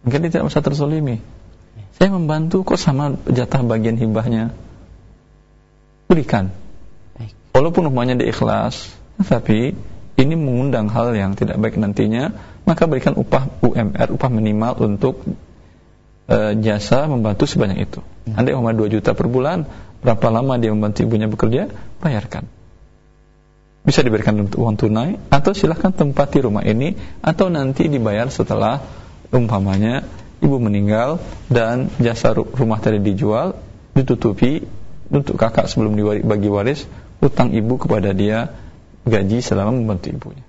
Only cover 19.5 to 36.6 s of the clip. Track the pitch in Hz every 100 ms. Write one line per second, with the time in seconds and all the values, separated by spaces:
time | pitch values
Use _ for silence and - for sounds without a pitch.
19.5 | 180 156 - - - 135 107 120 110 135
20.5 | 127 113 107 104 104 113 113 110 110 110
21.5 | 123 220 - - - 165 117 - - -
22.5 | - - - - _ _ _ _ _ _
23.5 | _ _ _ - - 127 107 101 107 101
24.5 | - 117 107 110 107 139 233 - - -
25.5 | 196 156 160 185 - 147 135 143 143 127
26.5 | 104 - 107 147 208 - - - 165 190
27.5 | 165 135 135 165 143 110 104 127 - -
28.5 | 104 107 139 - - - - - 127 113
29.5 | 107 98 95 107 131 - - - - 151
30.5 | 135 113 101 101 107 127 170 - - -
31.5 | 120 113 123 131 - 117 113 104 110 -
32.5 | 127 117 107 107 107 101 98 104 107 151
33.5 | - - - - - 131 120 117 98 123
34.5 | 151 - - - - - 143 143 - 117
35.5 | - - - 110 107 104 104 - 107 101
36.5 | 101